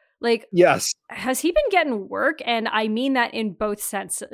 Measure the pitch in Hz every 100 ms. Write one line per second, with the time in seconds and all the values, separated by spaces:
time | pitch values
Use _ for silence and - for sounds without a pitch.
0 | _ _ 233 233 - 175 175 143 - -
1 | - - 247 262 330 605 554 370 302 214
2 | 196 196 254 311 - 233 220 214 220 220
3 | 269 262 233 226 220 165 214 208 - 202
4 | 185 - 190